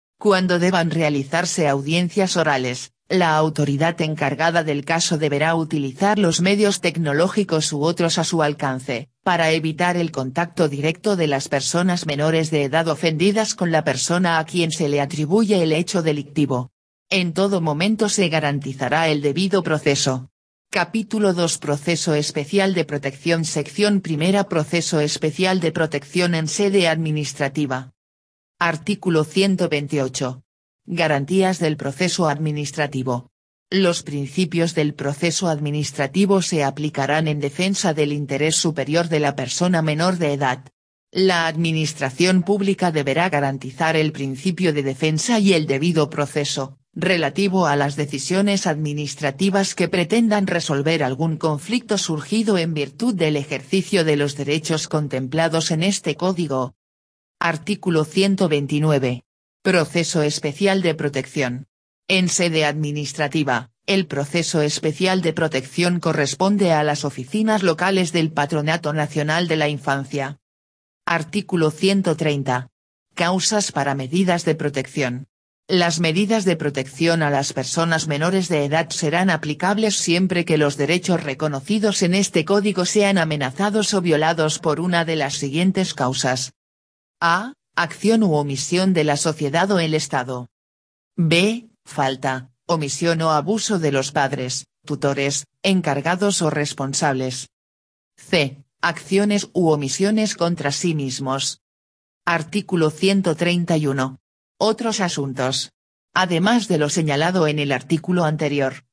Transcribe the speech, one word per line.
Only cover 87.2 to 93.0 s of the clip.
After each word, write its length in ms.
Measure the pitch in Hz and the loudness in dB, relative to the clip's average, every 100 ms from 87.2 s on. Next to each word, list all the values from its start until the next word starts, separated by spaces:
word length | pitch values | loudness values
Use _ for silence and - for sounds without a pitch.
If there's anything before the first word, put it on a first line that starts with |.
A. 320 | 170 175 247 - _ - | 0 0 -2 -14 _ -4
Acción 460 | 165 - 202 226 | -4 0 2 4
u 140 | 196 151 | 4 2
omisión 580 | 143 139 - 175 190 | 0 -4 -2 0 2
de 100 | 170 | 4
la 140 | 147 143 | 2 2
sociedad 540 | 165 156 143 165 196 | 0 -2 -2 0 2
o 80 | 190 | 2
el 160 | 160 156 | 2 -2
Estado. 520 | - 139 127 127 120 _ _ _ _ _ _ - | -2 -4 -4 -8 -10 _ _ _ _ _ _ 0
B. 540 | 160 170 202 233 - _ | 2 4 4 0 -8 _
Falta, 680 | - - 135 131 135 131 127 _ - | -10 -2 -2 -2 -4 -4 -8 _ -2
omisión 520 | 165 143 - | -2 -2 -2